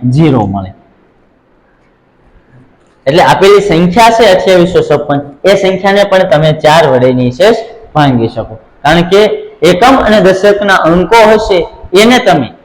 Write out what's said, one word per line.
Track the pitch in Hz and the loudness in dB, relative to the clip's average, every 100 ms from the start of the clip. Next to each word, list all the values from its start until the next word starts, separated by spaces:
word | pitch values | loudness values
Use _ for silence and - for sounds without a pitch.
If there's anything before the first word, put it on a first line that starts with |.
| 123 | -2
ઝીરો | 131 160 131 104 | 0 0 0 -4
મળે. | 98 95 - _ _ _ _ _ _ _ _ _ _ _ _ _ _ _ _ _ 127 _ _ _ _ - | -6 -10 -18 _ _ _ _ _ _ _ _ _ _ _ _ _ _ _ _ _ _ _ _ _ _ -2
એટલે | 160 - | 0 0
આપેલી | - 190 202 196 | 2 4 2 2
સંખ્યા | 160 180 180 233 226 | 0 0 2 2 2
છે | 226 | 2
અઠ્યાવીસો | 185 196 185 175 170 - | 2 2 0 2 0 0
છપ્પન, | 147 - 143 143 - | -4 -2 -6 -6 -6
એ | 185 196 | -2 0
સંખ્યાને | 190 185 196 202 202 | 0 -2 -2 0 0
પણ | 190 185 | 0 0
તમે | 151 156 151 | 0 0 0
ચાર | 151 156 156 | 2 2 2
વડે | 127 127 127 | 2 0 0
નિશેષ | 123 120 196 - - - - | -4 0 0 0 -6 -18 -8
ભાંગી | 151 143 120 113 | -2 0 0 -4
શકો, | 113 107 107 _ _ | -6 -12 -16 _ _
કારણ | 143 170 175 | -2 0 0
કે | 196 214 - - - 160 | 0 0 -2 -10 -4 -2
એકમ | 180 240 269 208 | 2 2 2 0
અને | 214 185 | 0 0
દશકના | 190 202 202 202 185 156 | 0 0 0 0 -2 0
અંકો | 175 175 226 214 | -2 0 2 4
હશે | 214 220 185 160 - - 180 | 2 0 -4 -4 -12 -4 0
એને | 220 247 214 | 2 2 0
તમે | 151 113 - | -2 -2 -12